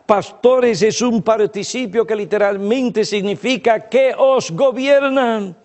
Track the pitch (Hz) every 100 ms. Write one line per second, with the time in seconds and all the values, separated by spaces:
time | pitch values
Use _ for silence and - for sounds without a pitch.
0 | - 202 - - 247 254 247 196 214 -
1 | 247 226 226 220 208 208 185 247 247 202
2 | 226 214 185 208 202 196 202 254 247 202
3 | 208 208 202 196 233 240 233 220 - 247
4 | 269 - 269 262 - 165 269 240 277 277
5 | 277 269 247 220 196 165